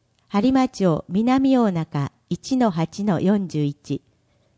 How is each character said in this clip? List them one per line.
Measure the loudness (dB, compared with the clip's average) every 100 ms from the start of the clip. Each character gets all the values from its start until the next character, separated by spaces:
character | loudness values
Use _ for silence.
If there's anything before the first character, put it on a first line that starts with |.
| _ _ _
ー。 | -2
播 | 2
磨 | 2 0
町 | 0 0 0 -2
南 | -2 0 2 2 2
大 | 2
中 | 0 -4 -4 -6 -8 _
一 | -10 -4 0
の | 0
八 | 0 -4 -4
の | -2 0
四 | 2 0 -2
十 | -2
一。 | -2 -4 -8 -10 -10 _ _ _ _